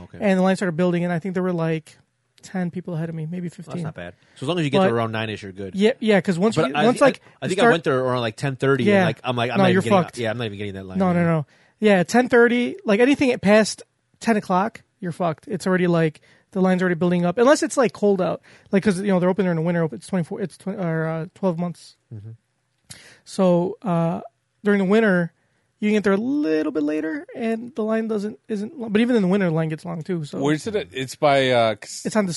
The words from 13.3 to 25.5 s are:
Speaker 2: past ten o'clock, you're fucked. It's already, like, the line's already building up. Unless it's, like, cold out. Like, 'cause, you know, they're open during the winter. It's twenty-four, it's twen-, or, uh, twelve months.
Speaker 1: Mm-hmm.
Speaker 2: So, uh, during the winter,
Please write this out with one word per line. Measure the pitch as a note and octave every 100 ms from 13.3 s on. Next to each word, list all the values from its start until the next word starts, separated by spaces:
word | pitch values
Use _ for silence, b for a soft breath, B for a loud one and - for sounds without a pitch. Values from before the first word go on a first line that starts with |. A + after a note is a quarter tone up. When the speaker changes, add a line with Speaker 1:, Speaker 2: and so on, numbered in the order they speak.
| -
Speaker 2:
past | F#3+ G#3+ G#3 - - _ _ -
ten | A3+ G#3+
o'clock, | - F3+ A3 - _ -
you're | F3+
fucked. | - F3 D#3 -
It's | G3 F#3+
already, | F3+ F3+
like, | E3+ D#3+ - b b b
the | G3
line's | F#3 F#3
already | F#3
building | E3 F3+ F3 F3
up. | F#3
Unless | A#3+ D4+
it's, | D#4+ -
like, | B3
cold | - G#3 G3
out. | E3+ E3+ b b b
Like, | G3
'cause, | G#3 F3+
you | G3+
know, | F#3
they're | F3+
open | F#3+
during | F3+ E3
the |
winter. | E3 E3+ D#3+
It's | A#2 -
twenty-four, | F#3+ D#3+ A3
it's | F#3 -
twen-, | F#3+ G#3
or, | E3+ D#3+ D#3+
uh, | D#3+ E3
twelve | - F#3+ E3
months. | F3 - - _ -
Speaker 1:
Mm-hmm. | A2 A2 A#2 _ _ _ _ - B B B
Speaker 2:
So, | B - F#3 F3 F3+ -
uh, | G3+ E3+ E3 F#3 - _ _ _
during | G3+ G3+
the |
winter, | F#3 A3 A3 F3+ E3 _ _